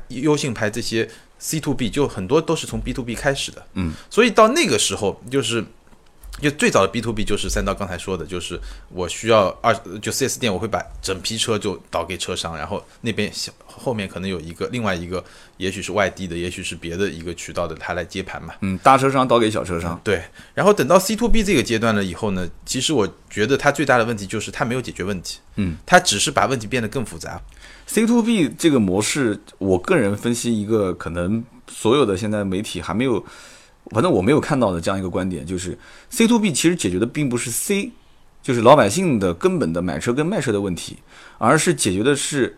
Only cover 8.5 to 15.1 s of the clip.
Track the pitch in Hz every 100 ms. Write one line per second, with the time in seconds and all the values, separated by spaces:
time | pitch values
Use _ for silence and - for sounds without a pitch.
8.5 | 85 - - - 90 85 - 110 110 92
9.5 | - 117 107 - 101 110 - 123 131 123
10.5 | 90 107 92 - - - 92 - 113 -
11.5 | 107 101 90 - 85 85 90 - 87 85
12.5 | 80 78 101 - - 117 107 104 - -
13.5 | - - - - 110 95 87 95 90 80
14.5 | 82 98 123 107 90 85